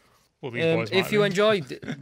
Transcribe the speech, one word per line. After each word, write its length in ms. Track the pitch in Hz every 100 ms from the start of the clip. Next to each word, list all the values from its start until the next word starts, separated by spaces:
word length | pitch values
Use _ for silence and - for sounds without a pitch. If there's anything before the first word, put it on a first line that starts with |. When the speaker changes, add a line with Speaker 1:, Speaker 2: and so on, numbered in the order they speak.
| _ _ _ _
Speaker 1:
Well, 100 | 135
these 140 | 120 165
Speaker 2:
Um, 100 | 165
Speaker 1:
boys 120 | 110
Speaker 2:
if 140 | 190 190
Speaker 1:
might 60 |
Speaker 2:
you 80 | 208
Speaker 1:
be. 60 | 202
Speaker 2:
enjoyed 420 | 185 214 202 135
Speaker 1:
<laughs> 140 | - - 139